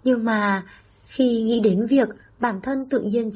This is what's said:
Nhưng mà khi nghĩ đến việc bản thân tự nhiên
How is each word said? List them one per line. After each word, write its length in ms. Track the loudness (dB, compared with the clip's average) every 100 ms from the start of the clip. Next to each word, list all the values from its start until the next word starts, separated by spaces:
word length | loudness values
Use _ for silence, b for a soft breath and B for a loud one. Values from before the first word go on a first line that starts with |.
Nhưng 200 | 2 0
mà 380 | 0 0 0 -2 -4 b b b
khi 380 | _ 0 0 2
nghĩ 180 | 0 2
đến 260 | 2 2 2
việc 220 | 2 2 b b _
bản 200 | -4 -4
thân 280 | -6 -6 -2
tự 120 | -2
nhiên 300 | 0 -2 -4